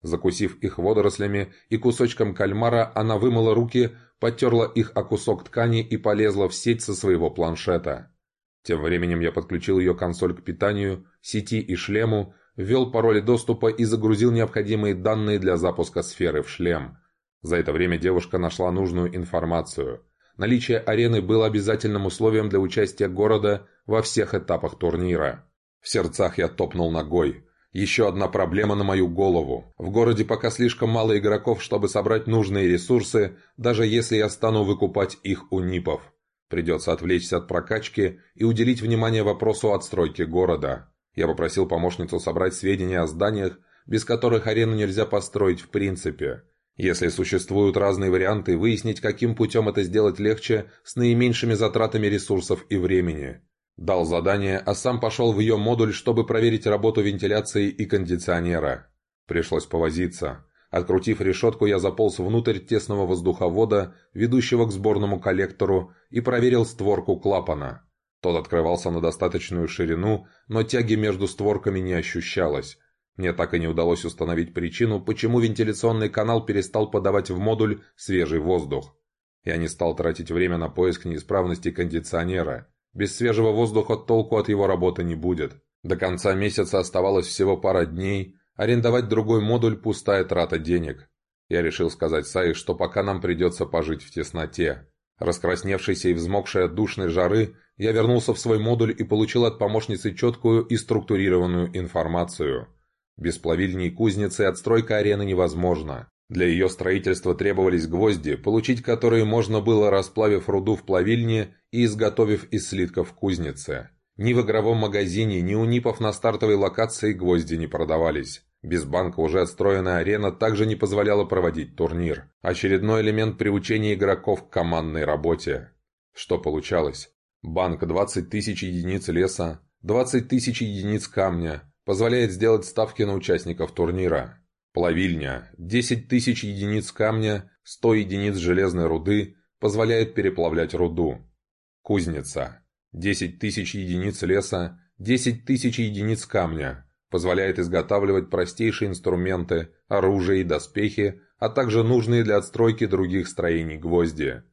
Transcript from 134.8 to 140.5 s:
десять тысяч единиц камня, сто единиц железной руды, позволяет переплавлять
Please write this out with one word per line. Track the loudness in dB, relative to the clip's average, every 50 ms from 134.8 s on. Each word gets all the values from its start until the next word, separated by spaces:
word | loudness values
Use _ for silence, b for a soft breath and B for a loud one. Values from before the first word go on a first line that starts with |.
| 0 2 2 2 0 0 0 -2 -4 -6 -8 -10 -12 -16 -20
десять | -16 -10 -2 -2 -2 0 0 -2 -4 -2 0
тысяч | 0 0 2 0 -2 -2 -4
единиц | -8 -6 -4 -4 -2 -2 -2 -4 -6
камня, | -4 -2 0 0 0 0 0 0 -2 -4 -6 b b b b
сто | -20 -12 _ 2 2 4
единиц | 4 2 -2 -4 -2 -2 -2 -2
железной | -2 0 2 2 2 2 2 2 0 0
руды, | 0 0 0 0 0 0 0 0 -4 b b b b b _
позволяет | -2 -2 2 2 2 2 4 2 2 0 0
переплавлять | 0 0 0 0 2 0 0